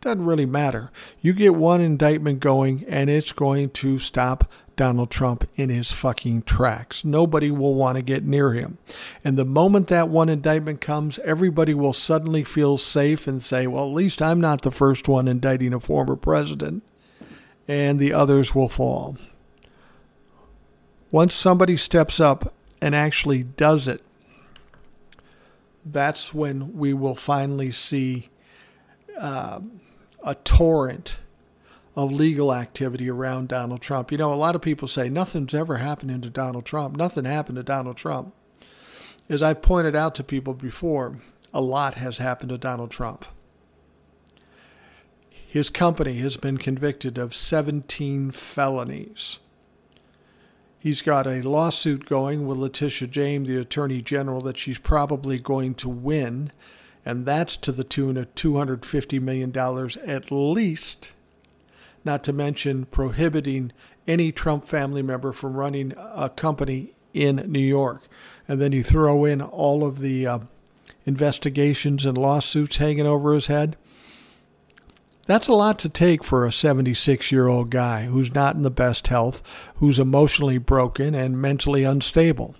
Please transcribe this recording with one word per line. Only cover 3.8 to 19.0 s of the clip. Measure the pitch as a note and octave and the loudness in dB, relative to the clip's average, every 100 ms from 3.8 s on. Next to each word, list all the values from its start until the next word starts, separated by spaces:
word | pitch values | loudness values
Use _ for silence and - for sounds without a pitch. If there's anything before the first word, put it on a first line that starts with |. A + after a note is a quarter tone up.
| C3+ C3+ | -2 -2
stop | - - B2 C3 - - - | -2 0 0 2 0 0 -20
Donald | - C3 B2 A#2+ | 0 2 2 0
Trump | - C3 A#2 - | 0 -2 0 -4
in | - C3+ | -2 -2
his | A#2+ A#2+ | -2 -2
fucking | - C3+ A#2 B2 A#2 | -2 -2 -2 -2 -2
tracks. | - - B2+ A2 A#2+ - | 2 2 2 0 -8 -8
Nobody | D#3+ D3 E3+ D#3 D3 | 0 2 4 2 0
will | C#3+ C#3 | 0 2
want | C3+ C3+ C3 | 2 2 0
to | |
get | B2+ C3+ | -2 -2
near | C#3 C#3 C#3 | 0 2 2
him. | A#2 - - _ - - - | 2 -4 -12 _ -18 -18 -8
And | D3 C3+ | -2 0
the | |
moment | C3 C3+ F3+ G3+ F3+ | 2 4 6 4 4
that | F3 E3 | 2 4
one | D#3+ D#3+ | 4 2
indictment | D3+ D3+ D#3 D3+ D3+ | 2 2 0 0 -8
comes, | - D3+ D3+ C#3 | -4 -4 -4 -6
everybody | A#3+ D#3 F#3 D#3+ D#3+ | -2 0 2 2 2
will | D3 C#3+ | 4 2
suddenly | B2+ - D#3+ D#3+ D#3+ | 0 0 0 2 -2
feel | C#3 - D3 C#3 | -2 2 2 2
safe | - D3 C#3+ D3+ - | 0 2 2 2 -2
and | C3+ | -6
say, | A#2+ C3 B2+ | -2 -2 0
"Well, | B2+ | -2
at | C#3 | -2
least | D3 F#3+ - | 0 0 2
I'm | D#3 F3 | 2 4
not | E3 D3 | 2 2
the | C3+ | 0
first | - C#3 C3 - | 4 4 4 2
one | C3+ B2+ | 2 4
indicting | B2 C3 C3 B2+ | 2 2 0 0
a | B2 | -2
former | - D3+ C3 C3+ | 0 0 0 -2
president." | D3 D3+ D3 D2 D2 E2+ - _ _ _ - - _ _ - | 2 2 0 -4 -6 -8 -10 _ _ _ -20 -20 _ _ -6
And | C#3+ C#3+ C#3+ | 0 2 2
the | C#3 | 2
others | D3 C#3+ C#3 C3 | 4 6 6 4
will | C3+ B2+ | 2 0
fall. | - B2+ C3 | 0 -2 -2